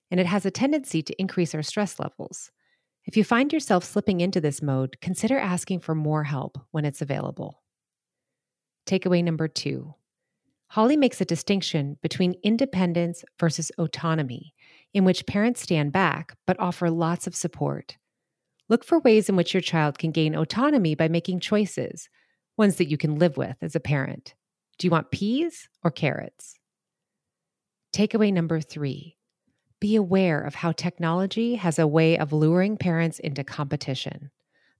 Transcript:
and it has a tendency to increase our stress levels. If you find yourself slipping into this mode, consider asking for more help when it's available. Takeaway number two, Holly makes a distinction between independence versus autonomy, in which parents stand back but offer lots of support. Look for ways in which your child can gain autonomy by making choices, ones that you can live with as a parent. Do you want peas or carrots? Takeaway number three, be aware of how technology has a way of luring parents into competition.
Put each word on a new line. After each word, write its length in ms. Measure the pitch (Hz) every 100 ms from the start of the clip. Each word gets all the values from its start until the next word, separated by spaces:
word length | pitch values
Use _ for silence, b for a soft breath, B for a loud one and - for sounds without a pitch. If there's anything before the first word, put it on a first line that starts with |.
| _
and 100 | 180
it 60 | 185
has 180 | 202
a 60 | 190
tendency 500 | - 269 302 269 160
to 180 | 147 -
increase 340 | 190 - 165
our 80 | 160
stress 360 | 151 - 202 -
levels. 520 | - - - - - _ _ _ _ _
If 120 | - -
you 60 |
find 280 | 202 233 285
yourself 320 | 320 - 185
slipping 360 | - 208 208 185
into 200 | 180 185
this 200 | 151 143
mode, 400 | 147 131 131 -
consider 380 | - 185 220 269
asking 420 | 202 180 - 185
for 140 | -
more 300 | 160 151 151
help 340 | 147 143 - 139 -
when 120 | 156
it's 180 | 147 143
available. 600 | 143 139 - - - - _ _ _ _ _ _ _ _ _ _ _ _ -
Takeaway 360 | 190 185 175
number 260 | 170 160 160
two, 460 | - - 131 151 - _ _ _ _ _ _ _
Holly 280 | - 226 302
makes 240 | 262 -
a 40 |
distinction 720 | 180 170 - 196 - 160 139 143
between 320 | 160 - 180 180
independence 800 | - 226 269 185 180 170 170 170 - -
versus 320 | 165 156 160 -
autonomy, 760 | 160 - 165 160 135 120 156 b b b b
in 120 | 202
which 220 | 185 180 -
parents 360 | 208 220 240
stand 300 | - 165 147
back 440 | 185 180 139 160 - -
but 120 | 185
offer 300 | 180 175 170
lots 360 | 165 165 175 -
of 80 |
support. 640 | - 170 - 143 143 - - _ _ _ _ _ _ -
Look 160 | 226
for 160 | - 339
ways 280 | 254 214 202
in 80 | 190
which 180 | 170
your 60 | 190
child 380 | 165 170 151 -
can 120 | 160
gain 240 | 160 156
autonomy 600 | 156 160 208 277 294 165 151
by 120 | 160
making 320 | 170 170 180
choices, 680 | - 214 202 - 104 - - _ _ _ _ -
ones 200 | 208 156
that 120 | 165
you 80 | 147
can 220 | 156 151
live 180 | 175 151
with 200 | 135 -
as 120 | 165
a 60 | 156
parent. 540 | 139 143 135 - - - _ _ _ -
Do 80 | 180
you 60 |
want 180 | 165 -
peas 580 | - 202 254 339 - - _
or 80 | 170
carrots? 680 | - 147 - - - - - _ _ _ _ _ _ _ _ _ _ _ _ _
Takeaway 400 | - 214 226 214
number 280 | 185 165 160
three, 580 | 147 156 143 - 165 - _ _ _ _ _ _
be 160 | 208 220
aware 440 | 185 190 185 151
of 140 | -
how 180 | - 170
technology 840 | 160 180 - 170 170 190 - 233 240
has 220 | 185 156
a 80 | 160
way 300 | 160 160 165
of 160 | 151
luring 440 | 151 156 175 196 214
parents 400 | 180 165 165 -
into 260 | - 139
competition. 840 | 139 - 143 147 - 131 - - 143 _ _ _ _